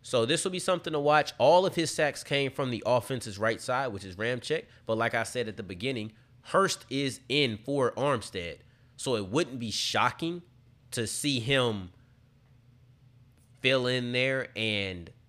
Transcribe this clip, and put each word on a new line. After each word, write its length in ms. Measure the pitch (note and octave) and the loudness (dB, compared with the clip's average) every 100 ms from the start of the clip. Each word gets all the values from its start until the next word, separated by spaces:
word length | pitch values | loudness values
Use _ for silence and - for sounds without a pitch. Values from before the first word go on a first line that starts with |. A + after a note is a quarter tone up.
So 240 | - B2 | 0 0
this 200 | A#2 D#3+ | 2 2
will 80 | F#3+ | 0
be 80 | F3+ | -4
something 320 | - F3+ E3 | -2 -2 -2
to 80 | D3+ | 0
watch. 320 | C#3+ D3+ C#3 - | 4 4 4 4
All 280 | B2+ F3 F#3 | 6 8 6
of 80 | |
his 180 | E3+ D#3 | 0 -2
sacks 300 | - D3+ - | 0 0 -2
came 300 | - C#3+ C#3 | -2 0 0
from 180 | C3 C3+ | -2 -4
the 140 | A#2 - | -2 2
offense's 540 | B2 - C3 A2 G2 | 2 2 -6 -6 -2
right 200 | A2 A2 | 0 0
side, 280 | - B2+ C3+ | -2 -2 -2
which 160 | G2 | -6
is 100 | F#2+ | -10
Ramczyk. 520 | F2+ A2+ B2+ - D#3 - - - | -4 -4 -2 -2 -4 -4 -16 -4
But 100 | A2 | 0
like 180 | A#2 | 2
I 100 | A#2 | 0
said 240 | A2+ B2 A2 | -4 -4 -6
at 80 | G2 | -6
the 80 | |
beginning, 480 | F#2+ F#2 A#2+ B2+ G#2+ - _ - | -10 -6 -4 -4 -6 -12 _ -20
Hurst 440 | - F3 F#3+ - - | 0 2 2 0 -6
is 300 | C3+ C#3 A#2 - | -4 -2 -4 -2
in 300 | C#3 C#3 G#2 | 2 2 0
for 320 | - C#3 B2 - | -4 0 0 2
Armstead. 640 | C#3 B2+ - F#2+ E2+ D2 - _ - - | 0 0 -4 -8 -8 -12 -18 _ -20 -8
So 180 | - A#2 | -2 -2
it 120 | G2 | 0
wouldn't 300 | A#2+ E3+ B2+ | 0 0 -4
be 120 | A#2 | -6
shocking 680 | - - A2+ B2+ - E3 F3 - _ - - - | -4 -2 2 2 2 -6 -6 -12 _ -20 -20 -8
to 140 | - A2 | -4 -4
see 320 | - D3 C3+ | -2 -2 0
him 520 | A2+ C#3 B2 G#2 F#2 - - _ _ _ _ - _ - - - - - - _ _ - | 2 2 2 0 -6 -14 -20 _ _ _ _ -20 _ -20 -20 -20 -20 -20 -20 _ _ 0
fill 260 | C3 C3 B2 | 4 4 4
in 260 | B2+ B2 | 0 0
there 360 | B2 C3 C3 - - | 0 0 0 -4 -4
and 540 | A2 G#2 G2 F2+ E2 - | -2 0 -4 -6 -12 -18